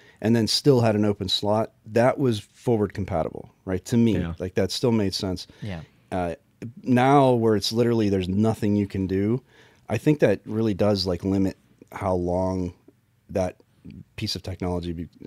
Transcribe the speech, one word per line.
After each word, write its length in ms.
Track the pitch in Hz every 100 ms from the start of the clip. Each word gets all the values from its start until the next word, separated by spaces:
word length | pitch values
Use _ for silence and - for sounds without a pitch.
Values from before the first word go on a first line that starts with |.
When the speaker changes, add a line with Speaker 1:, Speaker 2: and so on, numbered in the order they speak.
| - -
Speaker 1:
and 160 | 104 117
then 100 | 107
still 360 | - 147 127
had 120 | 113
an 100 | 104
open 240 | 104 101 98
slot, 440 | - 104 107 113 _ -
that 320 | 107 131 -
was 200 | 131 107
forward 520 | - _ - 113 101
compatible, 560 | - 95 87 - - - _
right? 200 | - 92 -
To 100 | 117
me, 220 | 117 92
Speaker 2:
Yeah. 160 | 87 85
Speaker 1:
like, 160 | 92
that 160 | - 95
still 220 | - 127
made 220 | 113 98
sense. 320 | - 98 87 - -
Speaker 3:
Yeah. 180 | 110 87 73 _ -
Speaker 1:
Uh, 220 | 92 87 82 _ - 113 -
now 480 | - 123 131 143 131
where 240 | 120 113 104
it's 160 | -
literally, 360 | 113 117 117 104
there's 200 | 98 90
nothing 480 | 95 110 107 104 104
you 100 | 101
can 200 | 98 95
do, 340 | 95 101 127 - _ - _ -
I 100 | -
think 220 | - 147
that 200 | 139 98 -
really 280 | 110 113
does, 320 | 95 104 101 95
like, 180 | 87
limit 320 | 98 98 95 - _ - -
how 220 | - 98
long 580 | 92 87 90 92 92 90 - _ _ _ _ -
that 260 | 92 92 - _ _ 85 80 - -
piece 180 | 107
of 80 | 92
technology 500 | - 92 92 90 85
be, 160 | 85 80 -